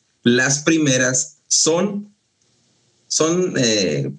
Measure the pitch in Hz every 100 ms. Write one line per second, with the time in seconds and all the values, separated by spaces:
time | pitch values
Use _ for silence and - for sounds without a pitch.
0 | _ _ 120 123 135 143 170 160 147 127
1 | 127 131 - - - - 156 170 202 202
2 | - _ _ _ _ _ _ _ _ _
3 | - - 156 180 180 139 117 107 90 71
4 | 69